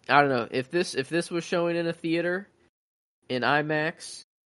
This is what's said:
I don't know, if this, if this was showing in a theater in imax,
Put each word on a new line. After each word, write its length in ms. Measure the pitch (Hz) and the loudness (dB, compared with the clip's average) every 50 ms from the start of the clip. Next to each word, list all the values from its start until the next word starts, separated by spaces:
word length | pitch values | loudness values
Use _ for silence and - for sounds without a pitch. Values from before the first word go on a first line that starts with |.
| - - | 0 4
I 120 | 131 147 | 6 6
don't 80 | 143 139 | 6 6
know, 180 | 131 117 110 - | 2 0 -2 -2
if 180 | - 131 127 - | -2 -4 -4 -2
this, 240 | 170 175 180 - - | -2 -2 -2 -2 -2
if 140 | 131 131 - | -6 -4 -2
this 220 | 156 170 175 - | -2 -2 -2 -2
was 120 | 180 170 - | -6 -6 -4
showing 320 | - 190 170 170 170 170 | -2 -2 0 0 0 0
in 120 | 170 170 | 0 -2
a 60 | 165 165 | -2 -4
theater 540 | - - 165 165 170 165 175 180 196 202 _ _ _ _ _ _ _ _ _ _ _ _ _ _ _ _ - | -4 -2 -2 0 0 0 -2 -2 -4 -6 _ _ _ _ _ _ _ _ _ _ _ _ _ _ _ _ -4
in 120 | 127 123 | -2 0
imax, 800 | 117 123 147 151 151 151 156 151 156 165 - - - - - - - _ _ _ _ | 2 4 2 2 2 0 0 0 0 -2 -4 -8 -16 -16 -16 -16 -20 _ _ _ _